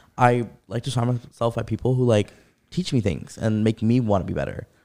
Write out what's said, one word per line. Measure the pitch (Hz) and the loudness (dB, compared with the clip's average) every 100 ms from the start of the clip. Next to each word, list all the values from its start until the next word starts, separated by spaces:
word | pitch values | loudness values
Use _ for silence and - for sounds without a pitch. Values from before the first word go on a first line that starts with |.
| _ - | _ 2
I | 123 123 113 - _ | 2 4 -2 -10 _
like | 117 | -6
to | 135 | -4
surround | 123 120 123 | -2 0 -2
myself | - - 117 117 | -6 -4 -2 -2
by | |
people | 110 107 127 | -4 -2 0
who, | 127 | 2
like, | 123 107 101 - _ _ _ | 4 4 2 -6 _ _ _
teach | - 185 | -8 -2
me | 131 | 0
things | 98 73 - - | 0 -2 -8 -4
and | 110 107 | -2 2
make | 110 110 | 0 0
me | 110 127 | 2 2
wanna | 110 98 | 2 0
be | 78 | 0
better. | 73 67 - - _ | -4 -4 -8 -14 _